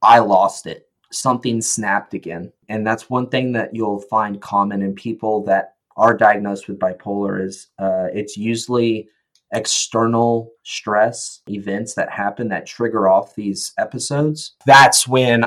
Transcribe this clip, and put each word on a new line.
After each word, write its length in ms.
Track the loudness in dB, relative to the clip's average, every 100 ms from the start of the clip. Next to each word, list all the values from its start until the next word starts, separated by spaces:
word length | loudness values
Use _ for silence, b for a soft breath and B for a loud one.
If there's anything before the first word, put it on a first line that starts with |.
I 180 | 6 8
lost 460 | 6 4 2 -2 -10
it. 200 | -14 _ _ _
Something 500 | -4 -2 -2 -2 -2
snapped 540 | -4 -4 -2 -2 -4
again. 380 | -10 -10 -12 -12 -16 -10
And 180 | -4 -2
that's 240 | -4 -4
one 180 | -4 -2
thing 240 | -2 -2
that 220 | -4 -4
you'll 260 | -4 -4 -4
find 400 | -2 -2 -2 -6
common 400 | -4 -2 0 -2
in 120 | -4
people 480 | -6 -8 -6 -4 -2
that 300 | 0 0 -2 _ _ 2
are 200 | 2 6
diagnosed 520 | 4 4 0 -6 -8
with 100 | -6
bipolar 680 | -4 -4 -6 -4 -4 -4
is, 240 | -6 -10 -20 -6
uh, 280 | -4 -2 -2
it's 220 | -6 -8 -6
usually 720 | -4 -4 -2 0 2 0 -6 _ _ _ _
external 1000 | -6 -4 -4 -2 0 2 2 2 0 -4 _
stress 800 | -16 -12 -2 2 2 0 -12 -16 -12
events 460 | -10 -6 -6 -6
that 140 | -6 -6
happen 400 | -4 -6 -4 -6
that 160 | -6 -8
trigger 420 | -4 -2 0 4
off 260 | 2 2
these 380 | -6 -6 -6 -8 -6
episodes. 760 | -6 -6 -4 -2 -2 -2 -10 -6
That's 440 | 6 8 8 6 2
when 380 | 2 4 2